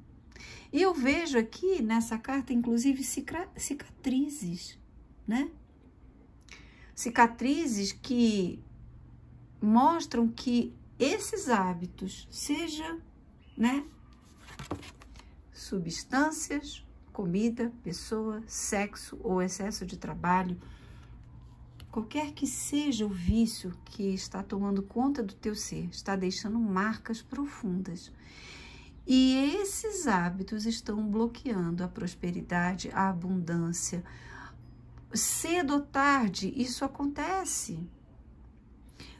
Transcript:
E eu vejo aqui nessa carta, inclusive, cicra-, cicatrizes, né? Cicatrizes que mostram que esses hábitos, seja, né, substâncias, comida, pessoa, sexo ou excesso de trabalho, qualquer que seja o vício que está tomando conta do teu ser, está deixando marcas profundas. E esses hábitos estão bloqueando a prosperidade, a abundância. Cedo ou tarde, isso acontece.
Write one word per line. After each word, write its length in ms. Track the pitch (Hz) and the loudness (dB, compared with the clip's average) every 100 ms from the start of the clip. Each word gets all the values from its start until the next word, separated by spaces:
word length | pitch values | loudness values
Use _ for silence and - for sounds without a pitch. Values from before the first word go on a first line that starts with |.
| - - - - - - - | -20 -20 -20 -18 -16 -18 -2
E 80 | 294 | 4
eu 120 | 381 | 4
vejo 440 | 330 262 330 330 240 | 6 4 4 4 2
aqui 440 | 226 - 370 349 | 2 0 2 4
nessa 360 | 220 226 226 226 | 4 2 2 -2
carta, 340 | 269 277 269 | -2 -2 0
inclusive, 500 | 240 240 233 277 269 | 2 4 4 4 2
cicra-, 480 | 277 277 - 320 370 - | 0 -4 -4 -6 -6 -6
cicatrizes, 1200 | - 285 - - 269 262 285 285 175 180 - - - - - - - | -6 -6 -10 -6 0 2 2 -2 -6 -6 -10 -16 -20 -20 -20 -10 -2
né? 240 | 247 339 - - - - - - - - - - - - - - | 0 -2 -6 -20 -20 -20 -20 -20 -20 -20 -20 -20 -20 -20 -20 -18
Cicatrizes 1000 | - 233 247 233 233 247 330 285 202 196 | -8 0 6 6 4 0 2 0 0 -2
que 680 | - - 247 226 202 175 - - - - - - - - - - - | -4 0 4 6 4 0 -2 -12 -18 -20 -20 -20 -20 -20 -20 -20 0
mostram 640 | 214 233 302 330 294 240 226 | 6 8 8 6 2 2 2
que 480 | - 247 240 - - - - | 2 2 2 2 -4 -12 2
esses 480 | 277 403 - 392 285 | 2 2 -2 -2 2
hábitos, 800 | 208 185 175 175 - 190 - - | 4 4 0 -6 -8 -8 -8 -12
seja, 680 | - - 311 330 302 320 330 - - - - - - | -6 -2 -2 -2 -4 -6 -8 -10 -20 -20 -20 -12 0
né, 260 | 233 285 294 - - - - - - - - - - - - - - - - | 2 2 -2 -12 -20 -20 -20 -20 -18 -14 -8 -8 -10 -18 -20 -20 -20 -20 -20
substâncias, 1300 | - - 196 165 - - 262 311 311 - 285 - - - - - | -16 -4 -4 -2 -6 -2 2 2 0 -4 -4 -6 -12 -18 -20 -12
comida, 600 | - 180 190 233 233 233 - | -6 0 2 2 2 -2 -4
pessoa, 600 | 165 175 - 220 220 214 226 | -8 -8 -4 -4 -2 -6 -8
sexo 720 | - - 202 202 - - - | -6 -2 -2 -2 -6 -12 -6
ou 180 | 208 185 | 0 0
excesso 420 | 185 - 202 - | 0 -2 -4 -6
de 140 | 180 175 | -8 -8
trabalho, 580 | 165 170 175 185 180 180 - - - - - - - - - - - - - | -8 -2 2 2 2 -6 -10 -18 -18 -20 -18 -20 -18 -20 -20 -20 -20 -18 -10
qualquer 420 | 226 220 294 302 | -8 -4 -4 -4
que 120 | 294 285 | -2 -4
seja 580 | - - 285 294 220 | -2 -2 0 2 2
o 60 | 208 | 0
vício 680 | 180 180 220 226 - 180 175 | 0 2 4 4 0 -8 -10
que 300 | - - 196 | -12 -4 -2
está 300 | 190 - 190 | -2 -4 -8
tomando 400 | 190 202 202 196 | -4 -2 2 0
conta 400 | 196 233 277 277 | 0 0 2 2
do 100 | 196 | -4
teu 220 | - 214 208 | -4 -4 -4
ser, 340 | - 160 175 | -6 -6 -6
está 260 | - - 190 | -6 -4 0
deixando 440 | 185 190 208 233 | 0 -2 -2 0
marcas 600 | 214 185 214 226 - 226 | 2 2 2 -2 -6 -8
profundas. 920 | - 269 285 - 190 180 185 175 - - - - - - - - - - - | -6 -6 -6 -4 -4 -2 -4 -8 -12 -20 -20 -18 -16 -16 -18 -18 -20 -6 4
E 480 | 262 262 262 285 392 | 8 8 6 4 2
esses 460 | 392 - 440 381 285 | 0 -2 -4 0 2
hábitos 600 | 185 175 190 190 214 226 | 4 2 -2 -4 -2 -2
estão 420 | 226 - 208 214 | -2 -2 -2 0
bloqueando 720 | 214 233 233 262 190 170 175 | 2 0 -2 -2 0 0 -2
a 40 | 180 | -4
prosperidade, 1040 | - 180 - 175 175 - 180 180 185 - | -4 -6 -4 -4 -4 -2 0 0 -2 -4
a 160 | - 190 | 0 0
abundância. 920 | 175 185 185 165 170 165 170 - 175 - - - - - - - - - - - | 0 -2 -2 0 0 0 -2 -4 -4 -8 -14 -16 -16 -16 -18 -20 -20 -20 -20 -6
Cedo 640 | 220 - - 320 349 277 | -2 0 0 2 2 4
ou 80 | 285 | 2
tarde, 720 | 285 269 285 269 208 175 190 - | 2 4 6 6 4 0 -2 0
isso 300 | 254 - 269 | -2 -2 -4
acontece. 920 | - 285 285 320 381 339 - - 160 175 - - - - - - - - - - - - | -2 -2 -2 0 0 -2 -4 -4 -6 -8 -12 -20 -20 -20 -20 -20 -20 -20 -20 -20 -18 -18